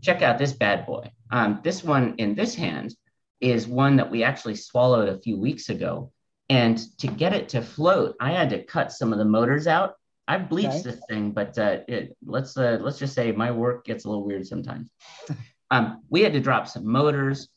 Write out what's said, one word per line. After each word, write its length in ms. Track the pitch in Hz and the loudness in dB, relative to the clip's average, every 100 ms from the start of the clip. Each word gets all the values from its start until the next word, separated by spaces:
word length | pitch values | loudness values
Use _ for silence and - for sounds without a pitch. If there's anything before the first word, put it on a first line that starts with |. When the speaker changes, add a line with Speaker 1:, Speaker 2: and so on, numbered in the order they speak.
Speaker 1:
check 220 | - - | 0 2
out 160 | 139 117 | 2 2
this 140 | 139 | -2
bad 340 | - 104 95 - | 0 0 0 -4
boy. 240 | - - _ - | -10 -10 _ -2
Um, 260 | 120 107 101 | 0 2 0
this 180 | 156 - | -2 -4
one 320 | 165 139 123 - | 0 2 2 0
in 180 | 104 104 | -2 0
this 180 | 226 | -2
hand 400 | - 98 76 - - _ _ _ _ | -2 -6 -6 -10 -14 _ _ _ _
is 260 | 127 117 110 | 0 0 0
one 300 | 123 139 135 | 2 6 6
that 140 | - | 4
we 100 | 117 | 0
actually 320 | 117 139 113 | 0 0 -6
swallowed 540 | 104 - 123 127 120 101 | -8 -2 2 6 6 2
a 100 | 95 | -2
few 180 | - 98 | -4 -2
weeks 320 | 117 143 - | -2 -2 -6
ago. 440 | 95 - 82 69 _ _ _ _ | -6 -4 -6 -10 _ _ _ _
And 280 | 127 117 113 - - | 4 4 2 -4 -8
to 80 | 107 | -6
get 260 | 104 - | -2 0
it 160 | 202 - | 0 -2
to 120 | 123 | -6
float, 540 | 113 - 165 185 - - | -6 0 2 4 2 -2
I 120 | 127 | -2
had 180 | 180 147 | 0 0
to 120 | 95 | -2
cut 300 | - 165 - | -4 -4 -4
some 200 | - 117 | -2 -2
of 60 | 107 | 2
the 60 | |
motors 420 | 107 107 120 143 160 | 4 4 4 2 2
out. 280 | 160 190 - _ _ - | 2 0 -6 _ _ -4
I 100 | 180 | -4
bleached 480 | 156 165 208 143 123 | -2 -2 0 -2 -6
Speaker 2:
Okay. 40 | |
Speaker 1:
this 100 | 117 - | -12 -10
thing, 240 | 110 104 | -6 -4
but, 260 | 104 101 - | -4 -4 0
uh, 200 | 104 90 - | 0 0 -4
it, 280 | 117 76 - | -8 -8 -16
let's, 320 | - 131 135 - | -6 -6 -6 0
uh, 220 | 123 113 | 0 0
let's 180 | 110 143 | -2 -6
just 160 | 139 | -6
say 180 | - 117 | -2 -2
my 180 | 104 117 | 0 -2
work 340 | 113 120 123 | 0 -2 -2
gets 200 | - - | -8 -10
a 40 | 101 | -6
little 160 | 104 | -6
weird 220 | 101 98 190 | -4 -6 -6
sometimes. 440 | - - - - _ - - - | -8 -8 -10 -14 _ -20 -20 -12
<laughs> 60 | 147 - _ _ | -10 -12 _ _
Um, 320 | 131 113 - - | 0 0 -4 -2
we 120 | 165 | 4
had 140 | 202 | 4
to 60 | 147 | 4
drop 280 | 127 117 - | 2 0 0
some 180 | - 104 | -8 0
motors. 640 | 127 147 143 139 139 - | 4 4 2 0 -2 -8